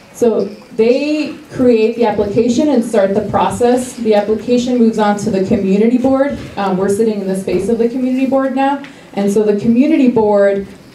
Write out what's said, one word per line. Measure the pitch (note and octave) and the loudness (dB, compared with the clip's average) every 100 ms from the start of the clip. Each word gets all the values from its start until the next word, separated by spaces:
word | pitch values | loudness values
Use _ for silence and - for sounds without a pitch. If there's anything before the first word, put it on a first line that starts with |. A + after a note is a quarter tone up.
| - | -20
So | - A#3 G3+ G3 - - - | -2 0 0 -4 -8 -8 0
they | A3+ C#4 D4 D4+ C#4 - - | 2 2 0 -2 -4 -8 -12
create | - B3 A3 A3 A#3+ | 0 2 4 2 0
the | A3 | 0
application | G3+ G3+ - B3 C4+ D4+ | 0 -2 0 0 2 2
and | B3 A3 | 0 0
start | A3+ F#3+ | 0 0
the | G3+ - | 0 -2
process. | - - - A#3+ B3+ - - | -2 -2 0 0 0 -2 -4
The | A3 G#3 | 0 0
application | G#3 A3 - B3 B3 B3 | 0 -2 0 0 0 2
moves | A3+ G#3+ | 2 2
on | G#3 G3+ | 0 0
to | - | -2
the | F#3+ F#3+ | -2 0
community | G3 G3 G3+ A#3 B3 | 0 2 2 2 2
board. | C4 C4+ C#4 A3+ - - | 2 0 0 -4 -10 -6
Um, | G3 F#3 | -4 -2
we're | G3 | 0
sitting | G3+ A3+ G3+ | 0 0 -2
in | F#3+ | -4
the | F#3+ | -4
space | F#3+ F3+ - | -4 -4 -2
of | A3+ | 0
the | A#3 | -2
community | B3+ B3+ C4 C4 | -2 -2 -2 0
board | C4+ C4+ C4 | 0 -2 -2
now. | C#4 C#4+ - - - | -2 -2 -8 -20 -12
And | - G3+ | -4 0
so | G3+ | 0
the | G#3 G#3 | 0 0
community | A#3 A#3 D4 D#4 B3 | 2 2 2 2 2
board | A#3 G#3+ G3+ G3+ G3 G3 - - | 2 2 4 2 0 -6 -14 -20